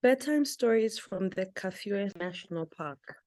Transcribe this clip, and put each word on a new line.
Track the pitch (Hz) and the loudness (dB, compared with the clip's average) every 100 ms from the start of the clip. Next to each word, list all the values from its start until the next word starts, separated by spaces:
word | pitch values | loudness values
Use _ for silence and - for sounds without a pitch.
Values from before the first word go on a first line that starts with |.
Bedtime | 247 262 269 302 285 | 6 4 2 2 2
stories | - 233 226 220 220 | 2 4 4 2 -2
from | - 185 190 | -8 -2 -2
the | 185 190 | -2 -6
Kafue | - 190 180 208 202 202 196 | -4 -6 -6 -4 -2 -2 -4
National | 180 180 - 170 165 | -8 -8 -8 -6 -6
Park. | - 156 139 - - | -8 -10 -10 -16 -20